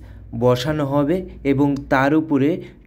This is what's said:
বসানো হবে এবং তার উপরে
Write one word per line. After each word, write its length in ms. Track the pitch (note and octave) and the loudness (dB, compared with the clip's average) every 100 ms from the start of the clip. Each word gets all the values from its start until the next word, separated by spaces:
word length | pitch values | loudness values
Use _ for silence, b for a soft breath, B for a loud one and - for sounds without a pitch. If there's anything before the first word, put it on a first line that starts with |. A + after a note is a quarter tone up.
| B B B A#2 | B B B 0
বসানো 420 | B2 B2 C3+ D3+ C#3+ | 2 2 0 -2 0
হবে 320 | C#3+ C#3+ F#3 F#3 B | 0 0 -2 -4 B
এবং 240 | C#3 C3+ C#3+ C#3 - | -2 0 0 0 0
তার 220 | C3+ C3+ | 0 2
উপরে 360 | D#3 D#3 C#3+ C#3 F#3 B B | 2 2 2 2 0 B B